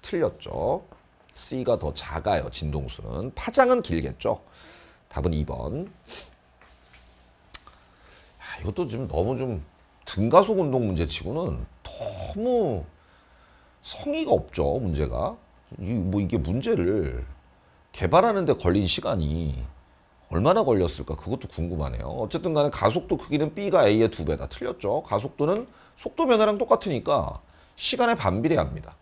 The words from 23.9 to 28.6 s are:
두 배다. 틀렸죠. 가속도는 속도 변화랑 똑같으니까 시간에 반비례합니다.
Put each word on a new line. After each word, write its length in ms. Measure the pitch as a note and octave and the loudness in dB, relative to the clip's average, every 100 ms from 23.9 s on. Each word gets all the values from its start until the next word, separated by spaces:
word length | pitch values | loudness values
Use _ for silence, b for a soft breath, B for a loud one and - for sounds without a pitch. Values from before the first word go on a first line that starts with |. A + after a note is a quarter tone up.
| G#2+ A2+ | 6 4
두 140 | - | 2
배다. 240 | D2+ D2 C#2 | -4 -2 -4
틀렸죠. 560 | - - - G2 B2+ | -8 -8 -4 -2 -2
가속도는 640 | - G#2 B2+ - D3 G#3 B3+ B B B | -2 -4 -4 -2 0 0 -4 B B B
속도 300 | - - E4 | -12 -2 2
변화랑 300 | A3+ G#3+ G#3 | 4 4 2
똑같으니까 840 | B3 - G3+ C3 - C#3+ D2+ - _ b b b | 4 2 4 -2 2 0 0 -6 _ b b b
시간에 400 | - - A#3 A#3 | -4 2 2 4
반비례합니다. 800 | F#3+ F#2+ C3+ E3 | 2 2 2 4